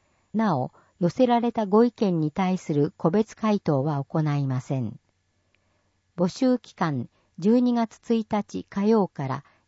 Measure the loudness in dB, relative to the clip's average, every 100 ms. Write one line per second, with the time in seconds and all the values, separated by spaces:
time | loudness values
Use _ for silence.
0 | _ _ _ -2 0 0 -4 -10 _ -4
1 | -2 2 2 2 0 -2 2 4 4 2
2 | 0 0 -2 -2 -2 -2 -2 0 0 0
3 | 0 0 -2 -4 -2 0 0 0 0 -4
4 | -4 -4 -2 -2 -2 -4 -4 -4 -4 -10
5 | _ _ _ _ _ _ _ _ _ _
6 | _ -4 -4 0 0 0 -4 -6 -4 -4
7 | -8 _ _ -4 0 2 2 0 -4 -6
8 | -4 -2 -2 -4 -4 -10 -8 -2 2 2
9 | 0 -4 -6 -6 -10 _